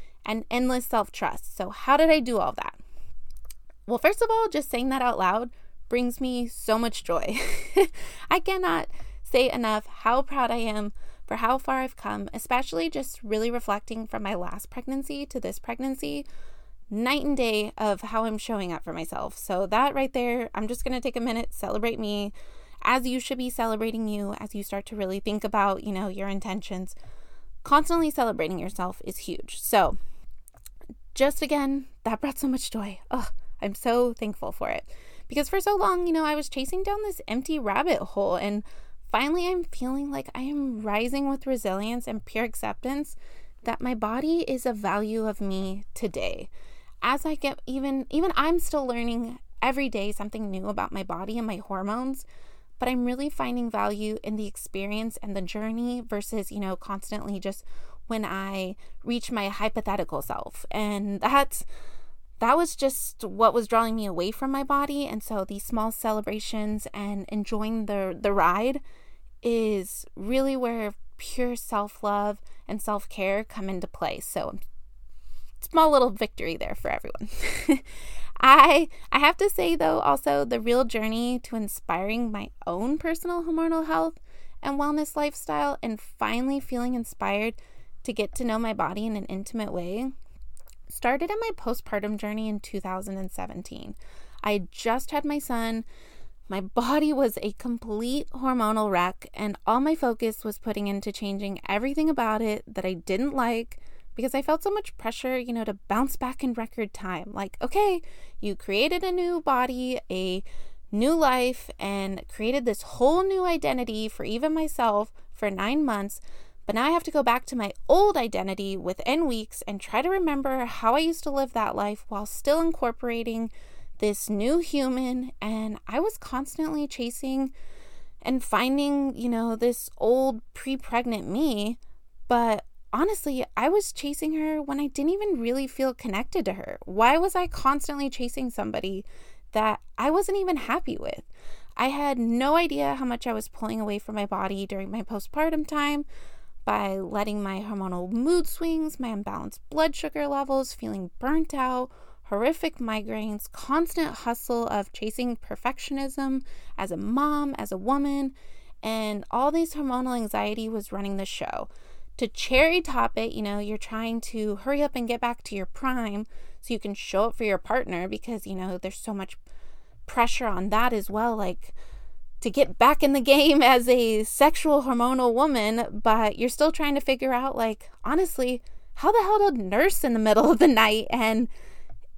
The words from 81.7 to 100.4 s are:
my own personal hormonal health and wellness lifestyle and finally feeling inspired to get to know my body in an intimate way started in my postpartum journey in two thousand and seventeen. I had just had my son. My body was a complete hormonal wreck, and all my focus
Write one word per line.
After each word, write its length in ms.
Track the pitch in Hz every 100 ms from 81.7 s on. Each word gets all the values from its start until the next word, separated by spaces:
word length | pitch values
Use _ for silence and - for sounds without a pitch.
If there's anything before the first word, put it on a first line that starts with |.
| - - 175 196 226 233
my 160 | 208 208 - -
own 300 | 175 233 302
personal 480 | 339 330 359 349
hormonal 420 | 339 320 330 320 320
health 280 | 320 320 - - - - -
and 180 | - 277
wellness 340 | 285 302 302
lifestyle 640 | 302 294 294 - 302 285 -
and 180 | 233 220
finally 580 | - - 220 233 262 277
feeling 360 | 269 247 240
inspired 600 | 247 233 - 196 202 220 220 - - - -
to 100 | -
get 200 | 220 202 -
to 80 |
know 140 | 240 220
my 140 | 233
body 320 | 208 - 208
in 100 | 220
an 120 | 214 -
intimate 480 | 190 202 226 208
way 380 | 185 175 202 262 269 - - - - - - -
started 400 | - 240 277 330
in 60 | 427
my 100 | 453 -
postpartum 600 | - 233 - 208 208 214
journey 320 | 208 214 220
in 120 | 208
two 200 | - 196
thousand 360 | 190 185 196 190
and 140 | 190
seventeen. 640 | - 185 - - - - - - - - -
I 100 | 208
had 200 | 208 180
just 380 | - 226 240 -
had 140 | 294
my 140 | 294 294
son. 460 | - 240 226 226 226 - - - - - -
My 120 | 190
body 520 | 190 - 240 294 302
was 260 | 277 254 -
a 100 | 208
complete 760 | - 247 233 226 214 240 220 -
hormonal 600 | 262 262 254 214 220 214
wreck, 380 | 180 180 - -
and 240 | - 208 202 -
all 140 | 233
my 140 | 285
focus 500 | 320 262 226 226 214